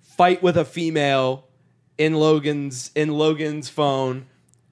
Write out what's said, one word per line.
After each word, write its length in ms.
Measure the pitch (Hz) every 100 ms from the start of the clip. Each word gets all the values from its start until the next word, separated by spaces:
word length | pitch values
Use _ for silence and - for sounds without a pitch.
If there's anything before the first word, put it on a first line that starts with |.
fight 420 | _ - 180 185
with 140 | 180 170
a 80 |
female 800 | 147 - 165 160 143 135 131 135 _ _ _ _ _ -
in 160 | 156
Logan's, 760 | 160 156 156 143 147 139 127 -
in 160 | - 151
Logan's 580 | 151 156 156 156 151 147
phone 580 | - 147 135 131 127 131 _ _ _ _